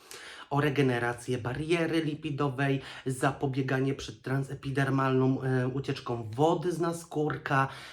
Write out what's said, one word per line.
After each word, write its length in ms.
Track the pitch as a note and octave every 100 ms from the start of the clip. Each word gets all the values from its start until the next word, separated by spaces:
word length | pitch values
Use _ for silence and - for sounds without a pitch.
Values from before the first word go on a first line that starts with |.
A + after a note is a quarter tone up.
| - - - - -
o 100 | C#3+
regenerację 760 | D3 C3+ C3 A#2+ A#2+ A#2 - B2+
bariery 640 | A#2+ C3+ D#3 E3+ D#3+ D#3+
lipidowej, 800 | D3+ D3 D#3 C#3 C#3+ B2+ C#3 C3+ - - C3+
zapobieganie 880 | B2+ C#3+ - C#3+ C3 C3 C3 C3+
przed 280 | C#3 - G#2+
transepidermalną, 1200 | B2+ C#3 C#3 C#3+ C#3 C3+ C3+ C3+ C3+ C3 C3 C3
e, 260 | C3 B2+ B2+
ucieczką 600 | C3+ C#3 C3+ - A#2 G#2+
wody 420 | A2+ D#3+ E3+ F3
z 80 | E3
naskórka, 880 | E3+ E3 - D3+ D3+ C3+ - C#3 C3+ - -